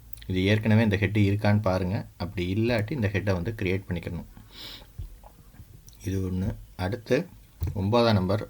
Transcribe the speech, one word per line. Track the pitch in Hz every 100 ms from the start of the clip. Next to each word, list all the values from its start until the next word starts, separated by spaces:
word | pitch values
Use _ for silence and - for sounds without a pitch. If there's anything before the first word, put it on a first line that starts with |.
| - - -
இது | 92 95
ஏற்கனவே | 107 110 107
இந்த | 113 107
ஹெட் | 101 107 101
இருக்கான்னு | 101 104 104 95
பாருங்க. | 92 90 120 165 -
அப்படி | 92 90 90
இல்லாட்டி | 95 113 117 107
இந்த | 151 98
ஹெட்டை | 98 101 92
வந்து | 87 110
கிரியேட் | 92 95 -
பண்ணிக்கணும். | 87 - 85 - - - - - - - - - - - - - - - - - -
இது | - 95 92
ஒண்ணு. | 92 101 110 -
அடுத்து | - 92 - - 127 190 - - - -
ஒன்பதாம் | 98 95 120 117 104
நம்பர் | 92 107